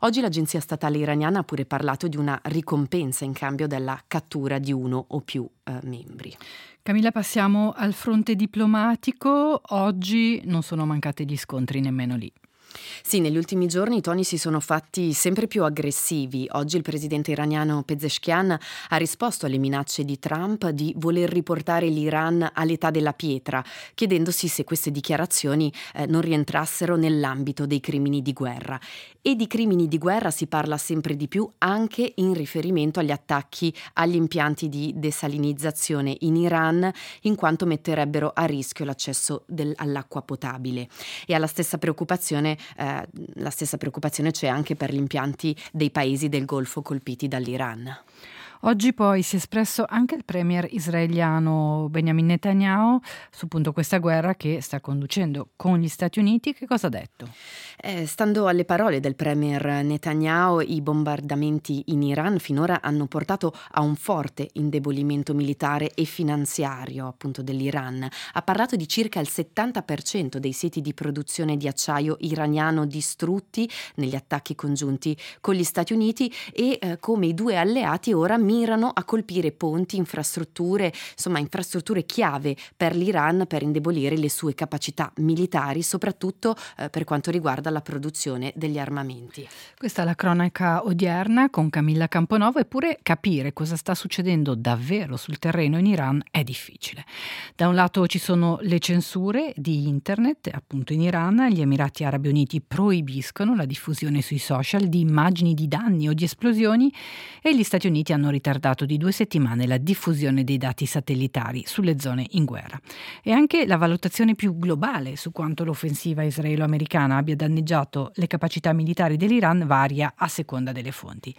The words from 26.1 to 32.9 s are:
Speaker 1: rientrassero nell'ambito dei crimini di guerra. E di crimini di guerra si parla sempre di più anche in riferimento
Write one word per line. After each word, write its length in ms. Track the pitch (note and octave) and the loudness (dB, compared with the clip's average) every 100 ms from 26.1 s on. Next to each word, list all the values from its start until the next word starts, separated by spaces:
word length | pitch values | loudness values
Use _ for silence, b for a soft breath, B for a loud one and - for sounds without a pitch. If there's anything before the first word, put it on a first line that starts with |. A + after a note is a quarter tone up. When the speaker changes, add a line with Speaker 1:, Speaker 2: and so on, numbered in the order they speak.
| D#3+ | 2
Speaker 1:
rientrassero 760 | E3 D#3 D3 D3+ D#3 - E3+ F3 | 2 0 0 -2 -2 -4 0 2
nell'ambito 680 | D#3+ D#3 C#3+ C3 C#3 C#3 | 2 2 0 -2 -4 -4
dei 160 | C#3+ C#3+ | -2 -2
crimini 400 | - C#3+ C#3+ C#3+ | -2 -2 0 0
di 140 | C3 | -2
guerra. 440 | C3 B2+ B2 - C3+ B B B B | -4 -4 -6 -10 -10 B B B B
E 120 | - | 0
di 120 | B3+ A3+ | 0 0
crimini 420 | A3+ A3+ F#3 E3 | 0 2 2 2
di 100 | D#3 | 2
guerra 320 | E3+ G#3 G#3+ | 0 0 0
si 160 | - D#3 | -2 -2
parla 300 | D#3 D3+ D3+ | -2 0 -2
sempre 400 | - D#3 D3+ C#3+ | -2 -2 -2 -4
di 100 | D3 | -2
più 240 | F#3+ G#3+ _ | -2 -2 _
anche 540 | F3+ G#3 A3 - A#3+ - | 0 0 -2 -2 -2 0
in 180 | F#3 | 0
riferimento 640 | F3+ D3 E3 D#3+ F3+ D3+ | 2 -2 -4 0 2 2